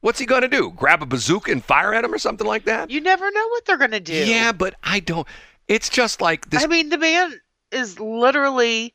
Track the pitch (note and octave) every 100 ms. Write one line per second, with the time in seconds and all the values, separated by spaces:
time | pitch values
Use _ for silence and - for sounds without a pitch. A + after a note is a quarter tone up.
0 | G#3 A#3 A#3+ C4 B3+ C4+ G2 E2+ C#3 E3
1 | C#3+ B2 A2+ F#3 - C#3 - C3+ F#3+ A3
2 | A#3+ - - - G#3+ G#3+ G#3 A3 A3 C4+
3 | D#4+ F#4 F#4+ G#4 A4+ A#4+ A#4 F4 C4 G#3+
4 | E3 D#3 D3+ A3+ A3+ F#3+ F#3 - - G3
5 | F#3 E3 - - - _ _ G#3+ - -
6 | A#3 - F3 E3 - - D4+ E4 D4+ D#4+
7 | D#4+ E4 F4+ A3+ _ _ _ B3 A#3+ F3
8 | G#3+ A3+ B3 C#4 C#4 C4 A#3 A3+ A#3